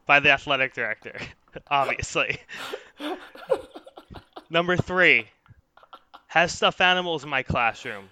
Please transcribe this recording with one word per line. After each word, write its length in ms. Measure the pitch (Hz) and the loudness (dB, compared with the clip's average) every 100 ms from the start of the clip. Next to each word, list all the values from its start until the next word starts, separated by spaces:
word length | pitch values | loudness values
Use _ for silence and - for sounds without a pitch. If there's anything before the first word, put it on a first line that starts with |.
by 160 | - 143 | 2 4
the 100 | 143 | 6
athletic 440 | 139 147 135 131 | 2 2 -2 -2
director, 440 | - 113 110 117 - - - | -4 -6 -8 -12 -12 -14 -16
<laughs> 260 | _ - - | _ -16 -2
obviously. 680 | 143 131 127 - 156 113 135 - - - - - - 294 359 - - - 523 - - - - - - - - - | 0 0 -4 -4 -2 -2 -4 -10 -14 -12 -12 -14 -12 -10 -10 -14 -14 -4 -4 -6 -20 -20 -20 -20 -20 -20 -20 -2
Number 260 | 165 175 180 | 0 2 0
three, 500 | - 185 175 123 110 _ - - _ _ - - _ - - | 0 4 6 6 2 _ -20 -20 _ _ -20 -20 _ -20 -2
"Has 260 | 156 170 | 2 2
stuffed 300 | - 202 - | 2 0 2
animals 420 | 185 185 180 160 | 2 2 -2 -6
in 60 | 143 | -4
my 120 | 139 | -4
classroom." 680 | 131 131 117 104 127 104 95 | -2 0 -2 -2 -8 -12 -14